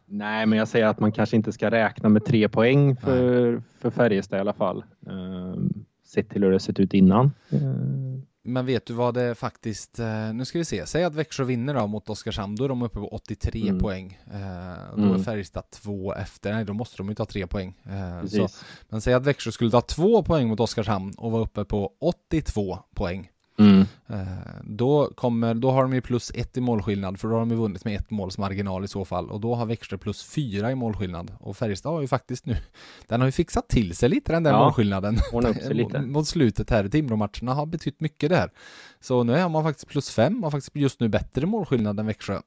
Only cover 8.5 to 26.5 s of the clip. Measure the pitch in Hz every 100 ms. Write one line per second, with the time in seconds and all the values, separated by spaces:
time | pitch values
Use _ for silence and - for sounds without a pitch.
8.5 | 127 127 120 - 117 123 120 120 117 120
9.5 | - 117 101 - - 113 110 110 110 131
10.5 | 170 165 104 - 147 175 151 156 - 127
11.5 | 123 127 143 104 104 - 104 - 98 98
12.5 | 107 139 127 117 104 104 110 - 107 -
13.5 | 113 104 92 101 95 92 92 - 101 98
14.5 | 90 90 87 92 104 101 95 95 107 92
15.5 | - - - 104 101 95 - 92 - 98
16.5 | 110 104 104 120 - 98 107 110 101 90
17.5 | 104 92 - - 98 92 87 92 104 95
18.5 | - - - _ 110 123 123 139 139 117
19.5 | - 117 120 - - 185 226 170 165 117
20.5 | 107 113 - 104 101 95 - 113 113 107
21.5 | - 101 104 95 - 160 - _ 160 -
22.5 | 107 98 90 - - 98 95 101 _ _
23.5 | - 104 98 98 - - 107 95 92 90
24.5 | - - 107 123 147 135 - 127 117 113
25.5 | 117 131 131 131 131 - 123 - - 117